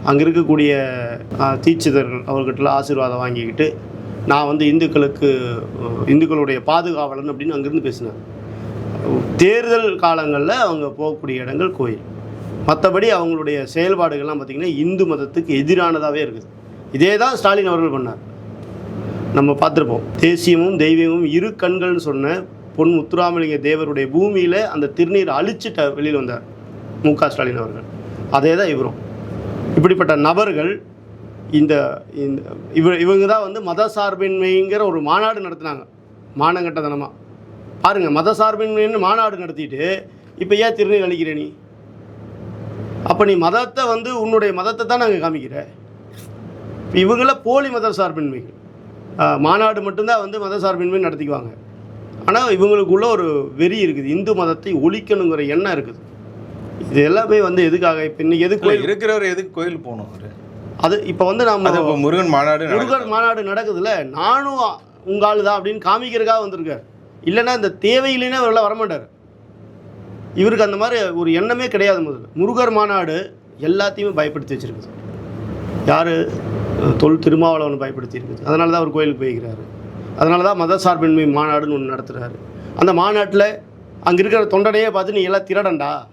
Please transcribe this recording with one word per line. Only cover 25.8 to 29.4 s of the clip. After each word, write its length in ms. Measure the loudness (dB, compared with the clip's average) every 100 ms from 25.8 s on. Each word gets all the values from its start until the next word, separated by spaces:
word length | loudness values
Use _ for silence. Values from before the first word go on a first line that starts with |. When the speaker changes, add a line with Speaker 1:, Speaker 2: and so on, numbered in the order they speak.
| -2
Speaker 1:
வெளியில் 220 | 0 -2 -2
வந்தார் 260 | -4 -8 -12 -20 -18 -16 -14 0
மு 120 | 2
க 160 | 4 2
ஸ்டாலின் 260 | 0 -2 -2
அவர்கள். 260 | -6 -10 -14 -14 -14 -12 0
அதே 240 | 2 4
தான் 140 | 4 2
இவரும். 260 | 0 -4 -6 -12 -12 -10 -10